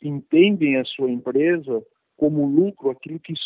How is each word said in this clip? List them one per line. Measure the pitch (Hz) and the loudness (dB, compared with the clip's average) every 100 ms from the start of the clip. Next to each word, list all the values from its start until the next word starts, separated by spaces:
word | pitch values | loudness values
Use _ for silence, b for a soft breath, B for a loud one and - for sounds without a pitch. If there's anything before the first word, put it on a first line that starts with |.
entendem | 147 143 - 156 196 196 147 131 | -8 -8 0 4 4 4 0 0
a | 123 | -2
sua | - 131 | -4 -4
empresa | 123 127 131 160 175 135 113 - _ _ - | -2 -2 0 0 0 -2 -6 -6 _ _ -2
como | 151 151 143 | 0 0 2
lucro, | 147 196 - 135 | 2 2 -2 -6
aquilo | 127 - 160 | -6 -10 -14
que | - 160 | -12 -10